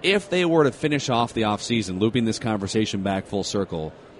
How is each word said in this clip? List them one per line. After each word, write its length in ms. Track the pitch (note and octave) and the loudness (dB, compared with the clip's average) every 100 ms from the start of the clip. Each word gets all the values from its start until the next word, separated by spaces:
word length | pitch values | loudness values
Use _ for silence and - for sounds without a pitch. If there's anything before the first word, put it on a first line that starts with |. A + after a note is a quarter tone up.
If 280 | F3 G3+ - | 0 0 0
they 160 | F3+ F3 | 0 4
were 180 | E3 | 4
to 80 | C#3 | 4
finish 380 | - D#3 C#3+ C#3 | 2 -2 0 0
off 240 | A#2 A#2 | 0 0
the 80 | A#2 | 0
offseason, 580 | G#2+ G#2 - A#2 F#2+ F#2 | 0 -2 -2 -2 -2 0
looping 240 | A2 B2 | 2 2
this 140 | A2+ G#2+ | 0 -2
conversation 640 | A2+ G#2+ G2 A2 G#2+ G2 | -2 -2 -2 0 0 -2
back 240 | G2 G2 - | -2 -2 -2
full 180 | G2+ | -4
circle, 480 | - G#2 F#2+ E2+ D#2 - - | -2 -4 -4 -4 -8 -10 -20